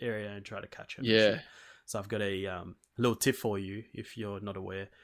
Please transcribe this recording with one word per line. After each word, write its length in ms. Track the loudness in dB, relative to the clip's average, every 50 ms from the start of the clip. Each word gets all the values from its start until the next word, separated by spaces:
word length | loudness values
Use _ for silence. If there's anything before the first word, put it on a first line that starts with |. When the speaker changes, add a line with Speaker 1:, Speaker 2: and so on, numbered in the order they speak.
Speaker 1:
area 300 | -4 -2 -2 -2 -4 -6
and 120 | -8 -10 -10
try 160 | -10 -8 -10
to 80 | -10 -10
catch 300 | -12 -14 -12 -12 -8 -2
'em 80 | 4
and 80 | 6 8
Speaker 2:
Yeah. 220 | 10 10 8 6
Speaker 1:
shit. 100 | 4 -2 -12 -18 -20 -20 -20 -20 -16 _
So 140 | -6 -6 -6
I've 100 | -4 -4
got 120 | -2 -2 0
a, 240 | 0 -2 -2 -4 -4
um, 300 | -6 -6 -8 -10 -14 -16 _ _ _ 0
little 180 | 2 2 2
tip 200 | 2 2 2 2
for 240 | 2 0 -2 -2 -2
you 240 | -4 -6 -6 -8 -10 -12 -12
if 240 | -12 -12 -10 -10 -8
you're 220 | -8 -6 -6 -6
not 180 | -6 -6 -6 -6
aware. 320 | -8 -8 -8 -8 -8 -10 _ _